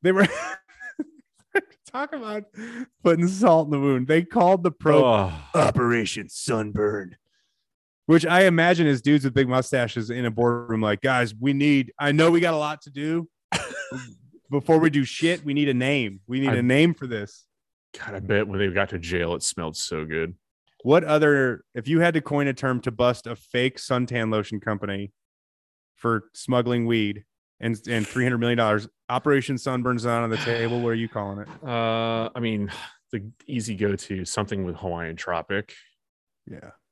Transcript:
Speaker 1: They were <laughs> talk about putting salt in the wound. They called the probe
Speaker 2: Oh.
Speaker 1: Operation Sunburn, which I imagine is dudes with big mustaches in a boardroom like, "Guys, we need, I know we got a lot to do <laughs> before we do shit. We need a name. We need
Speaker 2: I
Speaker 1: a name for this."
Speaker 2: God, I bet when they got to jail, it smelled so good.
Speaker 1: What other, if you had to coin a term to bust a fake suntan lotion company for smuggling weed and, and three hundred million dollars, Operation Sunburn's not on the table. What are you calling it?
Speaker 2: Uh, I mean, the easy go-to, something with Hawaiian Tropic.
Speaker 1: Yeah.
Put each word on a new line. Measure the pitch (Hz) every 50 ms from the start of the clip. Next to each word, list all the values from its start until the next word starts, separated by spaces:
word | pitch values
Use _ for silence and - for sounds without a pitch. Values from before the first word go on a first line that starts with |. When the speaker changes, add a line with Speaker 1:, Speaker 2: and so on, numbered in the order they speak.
| -
Speaker 1:
They | 180 190
were | 190 202 - 508
<laughs> | 605 659 719 784 - _ _ - _ 807 831 - - 311 - _ 294 _ _ _ _ _ _ _ 403 392 _ _ _ _ -
talk | _ 254 285 294 330
about | 294 240 220 214 214 208 208 _ - 220 233 233 233 254 - _ _ _
putting | 175 170 165 170 175
salt | 190 190 214 247 165 160 160
in | 147
the | 151 143
wound. | 139 139 135 127 127
They | 131 151 165 175
called | 175 - 240 180 175 190 190 170
the | 175
probe | 160 _ - 156 151 151 135
Speaker 2:
Oh. | 127 113 107 98 95 80 78 71 - -
Speaker 1:
Operation | - 151 - - - 123 120 117 117 110 - - 107 101 -
Sunburn, | - - - - 123 113 110 107 104 104 104 104 107 104 95 90 - _ _ _ _ _ _ _ _ _ _ _ _ _ _ _ _ _ _
which | - 156 165 151
I | 165 170 180 190
imagine | 190 175 165 165 175 180 170 170
is | 151 143 127
dudes | - 139 147 151 131
with | 135 120
big | 135 135 123
mustaches | 127 131 127 - - 131 120 113 - 123 113 107
in | 120 123 127
a | 117
boardroom | 110 107 120 120 120 120 120 120 113 110 110
like, | 107 104 101 -
"Guys, | 135 131 127 123 113 110 107
we | 120 139 143
need, | 139 143 147 147 139 131 123 - -
I | 147 143 143
know | 151 160 165
we | 170 170
got | 170 170 165
a | 156
lot | 151 147 156 151 -
to | -
do | 139 139 147 156 160 170 170 160 _ _ _ _ -
<laughs> | - - - - 571 - 539 - 131 127 120 - _ _ _ _ - _ _
before | 135 143 123 - 160 160
we | 160 160
do | 147 147 135
shit. | 120 - - 160 165 175 175 147
We | 147 139
need | 143 147 143
a | 131
name. | 123 127 131 143 143 123 104 98 95 _
We | - 120 131
need | 135 135
Speaker 2:
I | -
Speaker 1:
a | 123 120
name | 123 127 139 156 170 165
for | - 143
this." | 127 120 107 101 101 - - _ _ _ _ _ _ _ _ _ _ _ -
Speaker 2:
God, | - - 104
I | 95
bet | 92 92 107 101 107
when | 98 98 95
they | 101 98
got | 90 95 98 95
to | - 90
jail, | 82 82 90 90 85 82 87
it | 80 -
smelled | - - - 85 80 78
so | - - - - 78 78
good. | 80 78 80 82 82 87 _ _ _ _ _ _ _ _ _ -
Speaker 1:
What | 120 143 165 -
other, | 156 151 151 151 147 147 139 135 127 117 - _ _ _
if | 123 110 123
you | 160 160
had | 170 175 165
to | 160
coin | 143 - 147 143 143
a | 139 131
term | - - 135 127 123 -
to | 127
bust | 117 107 123 123 123 - -
a | 117 120
fake | - _ _ _ 123 123 135 127 -
suntan | - - 135 123 123 120 123 117 113 110
lotion | 110 107 104 - - 104
company | - - 107 98 98 101 98 98 101 98 _ _ _ _ _ _ _ _ _ _ _ _ _ _ _ _ _
for | _ - 117 117 110 101 _ _
smuggling | - - - 131 123 120 120 123 120 117
weed | 113 117 113 107 101 101 104 104 _ _ _ _ _ _ _
and, | - 117 117 104 _ -
and | 120 113 104
three | - - 131 123
hundred | 127 127 117
million | 117 120 120 117
dollars, | 117 110 107 107 104 113 _ _ _ _
Operation | 120 127 - 151 143 139 123 - 139
Sunburn's | 120 - 139 131 127 123 127 123 120 110
not | 120 117 117 117
on | 113
the | 113
table. | 107 - 120 117 117 117 117 120 120 120
What | 117
are | 117
you | 113 117 113
calling | - 120 104 101 98 101
it? | 104 - - - -
Speaker 2:
Uh, | 135 120 117 117 113 113 113 117 113 113 113 113 113 -
I | 123
mean, | 117 113 110 104 104 98 - - - - - _ _ _
the | - 113 98 110 - _ _
easy | - 139 123 107 110 110
go-to, | 92 107 101 98 95 - - 101 92 90
something | - - - 104 104 110 98 95
with | 87 82
Hawaiian | 78 - 92 85 85 85 80 82
Tropic. | 85 - - 87 82 80 _ 98 98 104 _ - - _ _ _ _ _ _ _ _ _ _ _ _ _
Speaker 1:
Yeah. | - - - - - - _ _ _